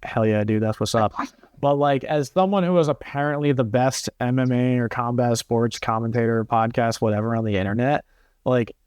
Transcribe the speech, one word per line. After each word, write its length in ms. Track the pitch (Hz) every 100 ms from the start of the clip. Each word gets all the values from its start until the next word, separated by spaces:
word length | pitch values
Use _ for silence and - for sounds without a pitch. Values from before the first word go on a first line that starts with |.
Hell 220 | - -
yeah, 180 | 110 107
dude, 200 | 104 107
that's 160 | 110 110
what's 160 | 107
up. 180 | 117 107 - 277 _ _ -
But, 160 | 143
like, 280 | 143 143 139
as 260 | - 151 139
someone 340 | - 190 196
who 140 | 175 180
is 80 | 151
apparently 640 | 143 - 139 147 147 147
the 120 | 131
best 460 | 117 123 131 - - _
M 200 | 123 131
M 120 | 127
A 280 | 123 127 123
or 100 | 117
combat 480 | - 120 123 120 117
sports 400 | - 120 117 -
commentator, 680 | - 113 113 117 117 113
podcast, 580 | 110 113 113 120 113 -
whatever 340 | 110 104 110
on 100 | 117
the 100 | 110
internet, 480 | 98 95 107 127 147 - _ _ _
like 300 | - 127 113 -